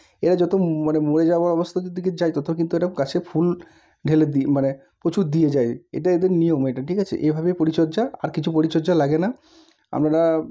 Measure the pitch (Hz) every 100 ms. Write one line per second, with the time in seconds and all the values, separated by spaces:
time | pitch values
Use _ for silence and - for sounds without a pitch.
0 | _ - 170 180 175 196 175 156 156 156
1 | 151 156 165 170 175 170 170 185 185 180
2 | 180 170 170 160 147 165 165 170 180 180
3 | 135 180 - 156 175 175 - _ _ _
4 | 147 156 151 139 135 139 135 135 - _
5 | 170 180 165 165 151 139 120 120 _ -
6 | 170 175 185 175 165 151 135 127 139 190
7 | 190 - 151 156 170 180 160 160 160 185
8 | 254 - 143 160 160 160 160 165 156 175
9 | 143 156 190 - _ - _ _ _ -
10 | 151 156 165 160 -